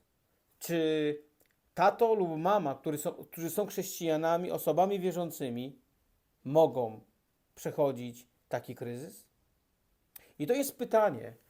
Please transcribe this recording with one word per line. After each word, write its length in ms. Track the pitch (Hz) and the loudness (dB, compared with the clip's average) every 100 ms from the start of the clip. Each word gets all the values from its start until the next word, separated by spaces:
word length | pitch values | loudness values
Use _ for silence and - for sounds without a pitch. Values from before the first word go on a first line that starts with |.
| _ _ _ _ _ _ | _ _ _ _ _ _
czy 600 | - 170 160 156 151 147 - _ _ _ _ | -4 0 2 2 0 -2 -10 _ _ _ _
tato 400 | - 190 190 226 | 2 4 6 4
lub 240 | 220 175 156 | 4 0 0
mama, 380 | 170 208 151 131 | 2 2 2 -4
którzy 220 | 160 147 | -4 -4
są, 160 | - | -4
którzy 360 | - 156 - 165 | -8 -10 -10 -6
są 160 | 160 202 | -4 -4
chrześcijanami, 840 | - 185 - 165 156 165 170 180 | -4 -8 -4 -2 0 2 0 0
osobami 480 | 160 - 156 175 202 | -2 2 2 2 2
wierzącymi, 800 | 180 170 170 - 135 120 127 - _ _ _ _ _ _ | -2 -2 -4 -4 -6 -6 -8 -12 _ _ _ _ _ _
mogą 580 | - 151 156 131 117 110 - _ _ _ _ - | 0 6 6 4 -4 -6 -18 _ _ _ _ -12
przechodzić 720 | 165 147 143 123 123 117 - _ _ | -6 0 0 0 -8 -14 -20 _ _
taki 260 | 127 120 120 | -8 -8 -10
kryzys? 500 | 120 120 160 - - _ _ _ _ _ _ _ _ - _ - | -8 -8 -12 -16 -20 _ _ _ _ _ _ _ _ -20 _ -6
I 80 | 147 | 0
to 60 | |
jest 240 | 262 277 - | 0 0 -4
pytanie, 580 | 240 220 208 127 113 - _ | 0 4 4 0 -8 -16 _